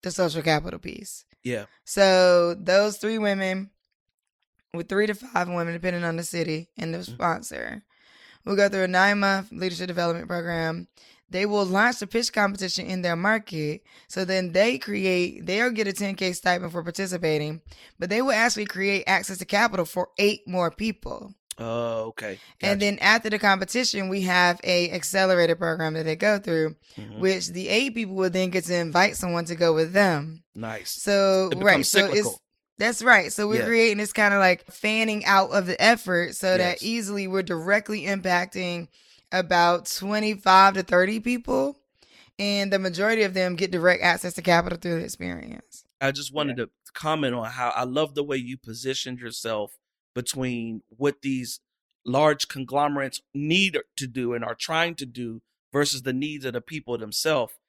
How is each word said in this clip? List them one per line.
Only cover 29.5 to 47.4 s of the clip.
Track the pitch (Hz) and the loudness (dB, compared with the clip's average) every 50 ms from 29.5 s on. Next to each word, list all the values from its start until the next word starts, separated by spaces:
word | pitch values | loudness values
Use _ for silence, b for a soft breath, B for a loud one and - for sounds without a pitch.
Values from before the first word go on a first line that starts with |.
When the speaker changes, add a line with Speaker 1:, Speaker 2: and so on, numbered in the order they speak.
| 175 | -2
Speaker 1:
go | 160 175 165 160 | 0 2 4 4
with | 156 160 160 180 | 4 2 2 4
them. | 196 202 190 170 147 143 160 160 165 _ _ _ | 4 4 4 4 0 -4 -6 -12 -16 _ _ _
Speaker 2:
Nice. | 104 110 110 110 107 - - | -12 -10 -10 -10 -10 -10 -10
Speaker 1:
So, | - - - 202 202 196 196 196 190 190 190 | -10 -8 -2 0 2 4 4 4 4 2 2
Speaker 2:
It | 185 165 180 | 0 -2 2
becomes | 196 | 4
Speaker 1:
right, | 202 185 143 135 | 4 4 4 4
so | - - 196 | 2 2 2
it's, | 196 196 | 2 4
Speaker 2:
cyclical. | 185 208 208 - - - _ _ _ _ _ _ _ - | 2 0 0 -2 -4 -8 _ _ _ _ _ _ _ -2
Speaker 1:
that's | 202 226 240 - 220 | -2 -2 -2 0 6
right. | 247 240 202 175 147 - | 6 6 6 6 2 -4
So | - 208 208 | -4 -2 0
we're | 214 220 | 0 0
Speaker 2:
Yeah. | 220 | 2
Speaker 1:
creating | 226 233 226 226 233 208 202 | 2 4 4 4 4 4 0
this | 214 208 - | -4 -4 0
kinda, | - 214 202 202 202 | 2 2 4 4 4
like, | 190 185 180 175 - - | 4 4 4 2 -2 -20
fanning | - - - 214 214 220 226 220 214 208 185 | -18 -6 -4 -2 0 0 0 -2 -2 -2 0
out | - 202 196 190 - 127 | 4 4 4 4 4 2
of | 202 185 | 0 0
the | 180 185 - 170 | 0 -2 2 4
effort | 214 240 233 - 185 185 170 175 156 - | 4 4 4 2 0 0 0 0 0 -4
so | - - 185 185 185 | -4 0 2 2 2
that | 180 175 175 - - | 2 0 -2 -4 -4
Speaker 2:
Yes. | |
Speaker 1:
easily | 208 226 233 214 196 208 202 196 | -4 -4 -4 -4 -4 -4 -4 -4
we're | 185 185 190 185 | -2 -2 -2 -2
directly | 170 180 165 160 180 202 220 220 - 214 208 - | -2 -4 -4 0 0 0 0 0 -2 -6 -6 -4
impacting | 190 196 196 180 185 180 175 180 185 - 190 185 175 175 175 165 - b b b b b b b b | -4 -4 -4 -2 0 0 0 0 -2 -6 -8 -6 -6 -6 -8 -10 -12 b b b b b b b b
about | - 185 185 165 185 175 170 170 175 175 - | -2 -2 0 2 4 4 6 6 4 2 0
twenty-five | - - - 190 196 208 214 214 214 214 202 - 202 185 190 190 196 190 | -6 -8 -8 -6 -2 -2 0 0 0 -2 0 4 8 10 10 10 8 6
to | 190 180 | 4 -2
thirty | - - 180 185 190 220 226 | 4 4 4 4 4 0 -4
people, | 208 240 247 240 240 240 247 262 269 277 277 _ _ _ _ b b b b b b b b - | -2 -2 -4 -4 -2 -2 0 0 0 0 -4 _ _ _ _ b b b b b b b b -4
and | 202 202 202 202 202 196 | -2 -2 0 0 0 0
the | 196 196 | 0 0
majority | 190 185 170 165 196 220 226 220 214 | 0 -2 -2 0 0 2 2 2 2
of | 196 185 | 0 2
them | 190 185 180 180 | 0 0 0 0
get | 165 190 180 | -2 -2 -2
direct | 180 175 160 180 180 - - | 0 4 6 6 4 6 4
access | 175 170 180 - 180 170 | 2 2 2 -2 -8 -8
to | - 165 | -4 2
capital | 185 170 170 170 185 180 165 | 4 4 4 4 2 -6 -6
through | - 175 170 165 | -4 -4 -4 -4
the | - | -4
experience. | - - _ 180 - - - - - - - - _ - - _ _ _ _ 135 | -8 -10 _ -10 -10 -10 -10 -12 -14 -16 -16 -18 _ -20 -20 _ _ _ _ -2
Speaker 2:
I | 135 135 | -2 -2
just | 139 147 131 135 | -2 -10 -8 -4
wanted | 151 147 143 127 127 | -4 -4 -4 -2 -4
Speaker 3:
Yeah. | 113 | -6
Speaker 2:
to | - _ _ _ - _ | -8 _ _ _ -20 _
comment | - - 156 156 156 143 131 120 | -6 -2 -2 0 0 0 0 -2
on | 123 | -2